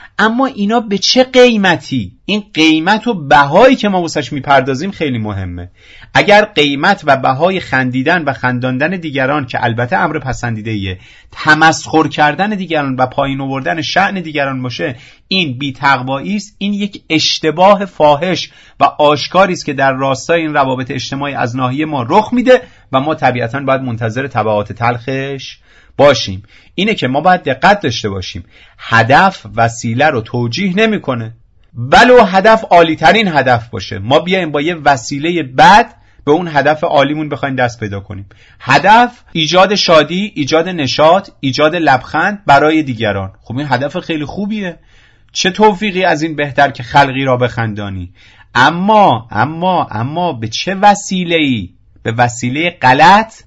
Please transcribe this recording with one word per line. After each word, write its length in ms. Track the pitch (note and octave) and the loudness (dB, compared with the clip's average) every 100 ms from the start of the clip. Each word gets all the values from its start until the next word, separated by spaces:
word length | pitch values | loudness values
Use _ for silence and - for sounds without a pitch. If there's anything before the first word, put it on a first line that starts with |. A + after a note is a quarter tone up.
| - - | -16 -2
اما 260 | G#3+ A#3 C4+ | 0 2 -2
اینا 340 | - G3+ A#3 | -2 -2 -2
به 180 | A3+ G3 | -2 -4
چه 260 | - B3 | 0 2
قیمتی؟ 880 | B3+ B3+ B3 A3 G3 D#3+ - C3+ F#2 - - | 2 6 4 4 0 0 -2 -6 -6 -12 -6
این 180 | G#3 G#3 | -6 -4
قیمت 540 | D3 D#3+ D#3+ E3 G#3+ A#3 | 2 4 4 2 0 -2
و 60 | |
بهایی 640 | G#3 C#3 D3 C#3 E3+ B3+ C4+ | -6 2 4 4 4 4 4
که 140 | G#3 | 0
ما 120 | F#3 | -2
واسش 320 | E3 D#3 C3+ | -2 -4 -6
میپردازیم 580 | D3 C3 C#3 B2+ C3 F#3+ | -8 2 2 2 -4 -6
خیلی 260 | G3 D#3 B2 | -6 -4 -4
مهمه. 520 | G#2+ G2+ F#2 F2 F2 _ _ - - | -6 -6 -8 -10 -14 _ _ -20 -4
اگر 320 | - G3 G#3 G#3 | -2 4 4 4
قیمت 560 | - D3 C#3 F3 G3 D3 | 0 0 0 0 0 2
و 120 | C3+ | 2
بهای 420 | C3 C3 F3 F#3+ | 2 0 0 -2
خندیدن 640 | - C3 B2+ B2+ C3+ F3+ | -2 -2 0 -2 0 0
و 100 | C#3+ | -2
خنداندن 560 | G#2 B2+ B2 B2+ B2+ D#3 | -4 -2 -2 -2 -2 -2
دیگران، 560 | F#3+ D#3+ C3+ C3 D3 C3 | -4 -6 -4 -2 -2 -4
که 180 | A#2 | -4
البته 320 | A#2 A#2 A#2+ F#3+ | -4 -2 -2 -2
امر 240 | F3+ D#3 | -2 -4
پسندیده‌ایه، 800 | C3 A#2 A#2+ A2 G#2+ A2 F#2+ F#2 - - _ | -6 -6 -6 -8 -6 -6 -6 -8 -14 -20 _
تمسخر 760 | - D#3 D#3 D#3+ D#3 - D#3 D3+ | -6 0 4 4 2 0 0 0
کردن 420 | C#3+ D3+ D3 G3+ | 0 0 0 -4
دیگران 460 | G#3 F3+ D#3 C#3 B2+ | -4 -4 -4 -2 -2
و 100 | B2 | -2
پایین 360 | - C#3 C3+ | -2 -4 -4
آوردن 400 | C3+ C3+ C#3 E3+ | -6 -6 -4 -6
شأن 400 | C#3+ F3 G3 G3 | -4 -2 -2 -2
دیگران 400 | D#3+ D3 C#3 C3 | -6 -4 -4 -4
باشه، 340 | B2+ A#2+ E3 A#2+ - _ _ | -8 -6 -8 -8 -16 _ _
این 300 | F#3+ E3 B2 | -2 -2 -4
بی‌تقوایی 800 | C#3+ C3 C#3+ C3+ B2+ C#3 E3+ G#3 | -8 -2 0 0 0 -6 -4 -6
است، 200 | G3+ _ | -8 _
این 160 | G3+ | -6
یک 280 | G3+ G3+ - _ | -4 -6 -10 _
اشتباه 760 | D#3 - - D#3+ D3+ F#3 F#3+ G3 | -2 -2 -2 -4 2 4 4 0
فاحش 640 | - D3+ C#3+ F3+ F3 - _ _ _ | 0 2 2 0 -4 -6 _ _ _
و 40 | |
آشکاری 680 | C#3 - D3 D3 - F3+ G3 | 0 2 2 2 0 2 2
است 120 | F3 - | 0 -6
که 80 | |
در 200 | C3+ C3+ | -2 0
راستای 480 | C3 C3+ C3 - E3+ | 0 -2 -2 0 -2
این 120 | D#3 | 0
روابط 380 | D3 C3+ B2+ B2 | 0 0 -2 -6
اجتماعی 420 | C#3 - C#3 C#3+ | -8 -8 -8 -6
از 220 | B2+ C3 B2 | -4 -4 -2
ناحیهٔ 300 | B2+ C3 D#3 | -4 -2 -4
ما 200 | C#3+ A#2 | -4 0
رخ 240 | F#3 - | 0 0
می‌ده 280 | A#3+ B3 B3+ - _ _ | -2 4 4 2 _ _
و 80 | C3 | -2
ما 160 | C#3+ D#3 | -2 0
طبیعتاً 440 | C3+ A#2+ A#2 C#3 | 0 0 -4 -4
باید 220 | C3+ C3+ | -2 -2
منتظر 460 | C3 A2+ A#2 A2 C3+ | -2 -6 -4 -4 -6
تبعات 440 | B2 G#2+ G#2 G2+ | -4 0 -2 -2
تلخش 840 | G2 A#2 A#2+ A#2 C3+ C3+ C#3 C3+ - _ _ _ - | -4 -4 -4 -6 -6 -6 -10 -12 -20 _ _ _ 2
باشیم. 460 | C#3+ B2+ - F#2+ - _ _ - | 4 4 -2 -10 -14 _ _ -4
اینه 180 | G3+ | -4
که 140 | G#3 - | -2 -2
ما 140 | C3+ | 0
باید 220 | E3+ F3+ | 2 2
دقت 380 | D3+ B2+ F3 G3+ | 0 -4 0 0
داشته 280 | C#3+ A#2 G#2+ | -2 -6 -6
باشیم، 340 | G2 F#2 F#2+ - _ _ _ | -8 -10 -14 -18 _ _ _
هدف 640 | - A#2 A2+ D3 F#3+ F3+ G#2+ G#2 | -2 0 4 4 4 0 -10 -2
وسیله 500 | A#2 A#2 A#2+ A2+ D3+ | -2 -2 -6 0 0
رو 140 | C3 | 0
توجیه 560 | A2 B2+ A#2+ A#2+ G3 F3 | -4 -6 -4 -4 -4 0
نمی‌کنه، 560 | A3+ G3+ - B2 A2 A2+ _ _ _ A#2+ | 0 0 -4 -6 -8 -14 _ _ _ -12
ولو 480 | B2 F3 A#3 B3 | 2 4 8 8
هدف 400 | G3+ F#3+ G#3 A3 - | 6 4 4 2 4
عالی‌ترین 580 | F3 E3 D#3 D#3+ G3 G#3 | 4 4 4 2 4 2
هدف 420 | D3+ B2+ A#2+ - | 0 2 0 -2
باشه، 300 | G#2+ F#2+ G2+ | -10 -10 -10
ما 200 | G2+ D3 | 0 0
بیایم 320 | F3 F#3 E3 | 2 -2 -2
با 100 | D3 | -2
یه 140 | D3+ F3 | -2 0
وسیلهٔ 680 | C#3+ C#3 - C#3+ D#3 F3 | 0 0 -2 -6 -4 -4
بد 500 | C3+ B2+ D#3+ G#3 A3+ - _ _ - | -4 4 6 8 4 -6 _ _ 0
به 60 | |
اون 160 | D#3+ F3 | 0 0
هدف 360 | D3 C3+ D#3 | 0 0 0
عالیمون 460 | E3 D3 C#3 D3+ D3+ | 0 2 0 -2 -6
بخوایم 260 | C#3+ C#3 C3 | -6 -6 -2
دست 240 | B2 A#2 | -2 -2
پیدا 200 | G#2+ G2 | -8 -8
کنیم. 260 | G2 F#2+ G2 _ _ _ | -12 -16 -16 _ _ _
هدف 640 | - C#3 F#3 A3 A#3+ - _ | -2 0 4 4 4 -2 _
ایجاد 440 | E3+ D3+ F3 F#3+ G3+ | -4 0 2 2 2
شادی، 560 | - D#3+ D3 F3+ G#3 - | 4 4 4 -2 -6 -6
ایجاد 340 | C#3 D#3+ E3+ | -2 0 0
نشاط، 600 | F3+ C3+ - D#3 F#3 G3 _ | -4 -4 2 4 4 0 _
ایجاد 360 | C3 B2 D3+ F3 | -6 0 0 2
لبخند 680 | D3+ B2+ - D3 F3+ G3+ - | 0 0 0 -4 -4 -4 2
برای 380 | C#3 D3 D#3+ | 4 4 2
دیگران. 480 | C#3+ A2+ A2 G2 F#2+ - | -2 -4 -2 -2 -6 -12
خب 160 | _ A#2 | _ -10
این 100 | D3 | -4
هدف 300 | B2 C#3+ F3+ | -4 -2 -6
خیلی 260 | E3+ D#3+ C#3+ | -6 -6 -6
خوبیه، 540 | - G3+ G#3+ F#3 E3 _ _ _ _ _ | -8 -6 -6 -8 -10 _ _ _ _ _
چه 180 | - F#3+ | -4 -4
توفیقی 540 | F#3 G#3+ F#3 G#3+ F3+ | 2 2 2 -2 0
از 180 | F#3 D#3+ | 0 0
این 140 | D#3+ D3+ | -2 -4
بهتر 360 | D3 C3+ C#3+ | -4 2 0
که 120 | C3 | 0
خلقی 400 | A#2 C#3+ C#3 C3 | 0 2 2 0
را 140 | C3+ B2 | 0 0
بخندانی؟ 760 | B2 A#2+ A2+ G#2 G2+ F#2+ F2 _ _ _ _ A#2+ | 0 -2 -6 -6 -8 -10 -12 _ _ _ _ 2
اما، 720 | C3+ E3+ G3 G#3+ F#3 A#2 A2+ | 2 2 2 4 4 2 -4
اما، 560 | G2+ B2+ D#3+ F#3 F3 C3 | -2 -2 -2 -2 0 -2
اما 420 | G#2+ B2 D#3+ F3 | -6 -6 -4 -4
به 140 | B2+ A2+ | -4 -8
چه 280 | - - F#3+ | -8 -6 2
وسیله‌ای؟ 920 | G#3 G3+ - F#3 E3+ E3 D3 A#2+ F2+ - _ _ | 2 2 -2 -6 -2 0 0 -2 -6 -16 _ _
به 80 | - | -8
وسیلهٔ 580 | A2+ A#2+ A#2 B2 C#3 F3 | 0 0 0 -6 -4 -4
غلط، 640 | E3+ B2+ C3+ D#3+ G3+ A3 - | 0 2 4 6 6 2 -8